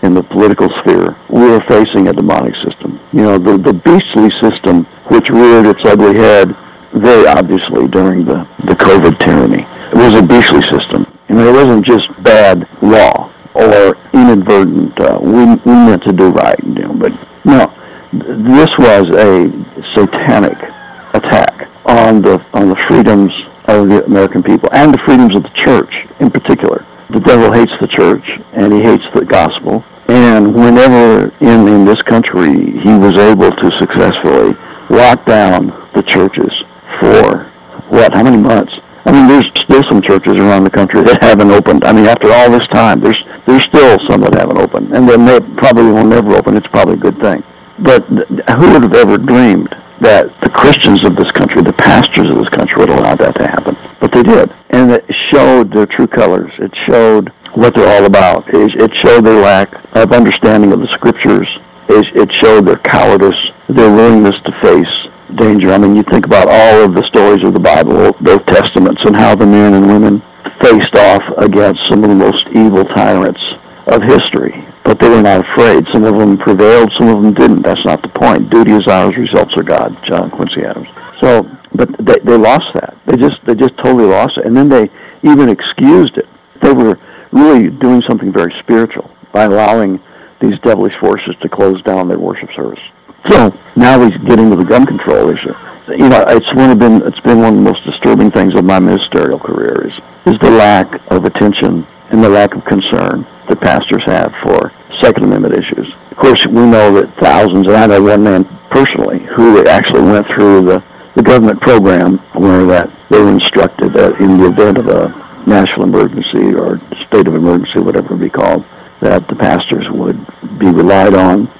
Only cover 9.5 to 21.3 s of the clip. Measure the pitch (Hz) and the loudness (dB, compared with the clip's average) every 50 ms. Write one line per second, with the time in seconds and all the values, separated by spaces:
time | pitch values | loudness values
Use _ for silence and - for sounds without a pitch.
9.5 | 53 50 - - - - - - - 120 120 123 104 113 101 80 - 120 - - | -2 -4 -6 -10 -16 -20 -14 -4 0 2 2 4 4 2 2 4 4 2 2 2
10.5 | - 71 65 - - - - - - 50 - - _ _ _ _ 101 113 117 117 | 2 0 0 0 -4 -4 -4 -4 -6 -8 -8 -8 _ _ _ _ 0 2 2 2
11.5 | 123 135 143 131 120 107 98 - 123 107 - - - - - 113 110 107 107 98 | 4 4 4 4 2 2 2 2 0 0 0 -4 -10 -4 0 2 4 4 4 4
12.5 | 92 87 92 - - - - 101 107 110 98 - - - - - - _ _ - | 2 0 -4 -10 -10 -4 0 2 4 4 4 2 0 -2 -8 -10 -18 _ _ -10
13.5 | _ - 110 110 107 104 101 98 95 - - - - 135 127 123 117 101 92 95 | _ 0 0 2 4 4 2 2 0 -4 -8 -2 0 2 4 4 4 2 0 0
14.5 | 107 101 98 85 80 80 78 - - - - 65 57 - - - 107 120 123 117 | 0 0 2 0 -2 -2 -4 -4 -4 -2 -2 -2 -2 -2 -2 0 2 2 4 4
15.5 | 117 - - 120 120 120 120 117 104 90 - - 95 87 95 92 90 - - - | 2 2 2 2 4 4 4 4 2 0 0 -2 0 2 2 2 2 0 0 0
16.5 | - - - - - - - - - - - - - - - - - - _ - | -2 -2 -4 -8 -6 -6 -6 -8 -6 -4 -4 -4 -6 -6 -16 -20 -20 -8 _ 0
17.5 | - - - - - - - - - - - - - - - - 127 113 107 120 | 2 2 2 0 -4 -14 -20 -20 -20 -20 -20 -12 -12 -12 -10 -10 -8 -6 0 2
18.5 | 127 143 156 156 - - 135 117 107 101 98 85 85 92 110 104 95 90 87 - | 2 4 2 2 0 0 2 2 4 2 2 2 2 2 2 2 2 2 0 -2
19.5 | - - - - - - - - - 110 101 95 - - - - - 110 101 76 | -2 -8 -14 -16 -16 -18 -16 -6 -2 -2 -2 0 -2 -4 -4 -2 0 0 0 -2
20.5 | - - - - - - - - - - - - - 107 - - | -4 -8 -14 -18 -18 -20 -20 -20 -20 -20 -20 -8 -8 -6 -4 -2